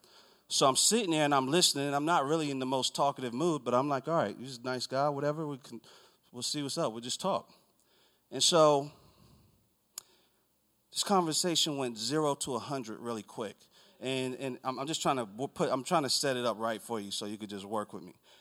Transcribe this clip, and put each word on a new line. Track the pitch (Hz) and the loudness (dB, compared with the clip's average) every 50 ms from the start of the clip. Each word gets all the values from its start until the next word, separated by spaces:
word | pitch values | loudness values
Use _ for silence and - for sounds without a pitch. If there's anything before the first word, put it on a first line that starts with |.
| - - - - - - _ _ _ - | -20 -20 -20 -20 -20 -20 _ _ _ -4
So | - - 151 | 2 4 4
I'm | 135 131 | 6 6
sitting | - - - 202 240 208 170 | 4 4 4 4 2 2 2
there | 160 156 151 | 2 2 4
and | 143 143 | 4 4
I'm | 135 131 | 4 4
listening, | 131 156 180 170 - - 143 139 | 4 4 4 4 4 2 0 -2
and | 143 139 | 0 0
I'm | 143 147 | 0 0
not | 165 175 156 135 | 2 2 2 2
really | 139 160 165 156 143 | 2 0 0 0 -2
in | 139 131 | -2 -2
the | 131 | -2
most | 127 135 131 123 - - | 0 0 0 0 -2 0
talkative | - 147 139 135 - 127 120 117 | 0 0 0 0 -2 -6 -4 -2
mood, | 127 165 180 156 139 120 | 0 0 2 0 0 0
but | 123 120 | 2 2
I'm | 123 143 | 2 2
like, | 147 139 127 - 151 | 2 -2 -2 -2 0
"All | 165 | 0
right, | 160 117 101 - | 0 0 0 -2
he's | - 120 - 107 | -6 -12 -14 -12
a | 117 123 | -8 -6
nice | 127 127 123 - | -6 -4 -4 -4
guy, | - 131 135 143 | -2 -2 0 0
whatever, | 151 143 139 143 147 147 160 160 | 0 0 0 -2 -2 -2 -2 -6
we | 147 143 127 | -6 -8 -10
can, | - - 117 110 - - - - - - _ _ _ _ - | -12 -14 -16 -16 -16 -20 -20 -20 -20 -20 _ _ _ _ -10
we'll | 123 117 | -8 -6
see | - - 151 | -4 -4 -4
what's | 143 131 - | -4 -4 -2
up, | 165 160 117 | -2 -2 -2
we'll | 110 117 | -2 -6
just | 117 123 - - | -6 -6 -6 -4
talk." | - 196 160 - - - - _ _ _ _ _ _ _ _ _ _ _ _ _ _ _ | -2 -2 -2 -2 -4 -8 -16 _ _ _ _ _ _ _ _ _ _ _ _ _ _ _
And | - 135 | -2 2
so, | - - 175 160 156 151 147 139 143 147 - - - - _ _ - - - _ _ _ _ _ _ _ _ _ _ _ _ - - _ _ _ _ _ _ _ _ _ _ _ _ _ _ _ _ _ | 2 6 8 8 8 8 8 6 2 -2 -10 -18 -20 -20 _ _ -20 -20 -20 _ _ _ _ _ _ _ _ _ _ _ _ -18 -18 _ _ _ _ _ _ _ _ _ _ _ _ _ _ _ _ _
this | - - - | -6 -6 0
conversation | - 202 185 170 160 143 - - 180 160 - - 165 143 | 2 2 2 2 2 0 0 0 2 2 2 0 0 0
went | 139 131 123 117 | -2 -4 -4 -4
zero | 107 113 117 147 156 151 143 143 | -6 -4 -2 0 0 2 0 0
to | - - 147 127 | -2 -4 -4 -4
a | 113 | -4
hundred | 101 123 143 135 113 110 107 - | -4 -4 -6 -6 -6 -8 -10 -10
really | 120 120 117 107 - | -8 -6 -6 -6 -8
quick. | - - 127 113 95 - - - _ _ - - - _ _ | -10 -10 -10 -10 -10 -10 -14 -20 _ _ -20 -20 -20 _ _
And, | - 131 131 131 131 127 127 | -6 -4 -2 -2 -2 -4 -4
and | - 135 131 123 - - | -6 -6 -8 -8 -6 -6
I'm, | 131 127 127 | -6 -6 -4
I'm | 139 | -4
just | 151 156 - | -4 -4 0
trying | - 165 139 | 0 0 2
to | 127 117 | 0 -2
w-, | 98 101 113 139 | -4 -6 -8 -8
put, | - - - 165 123 | -6 -2 -2 0 0
I'm | 131 135 123 | 0 -2 0
trying | - 180 160 143 | 2 2 2 2
to | 123 | 2
set | - - 147 139 131 | 0 2 2 0 0
it | 123 120 | 0 0
up | 117 101 | 0 0
right | 107 113 113 110 98 | 0 -2 -2 -2 -4
for | - - 117 107 | -4 -6 -6 -6
you | 101 98 | -4 -6
so | 98 - 107 | -6 -6 -6
you | 104 107 | -6 -6
could | 98 107 98 | -8 -8 -8
just | 104 98 98 | -8 -10 -8
work | 101 110 107 101 - - | -4 -4 -4 -4 -4 -8
with | 92 90 | -14 -14
me. | 87 - _ _ - - - | -16 -20 _ _ -20 -20 -20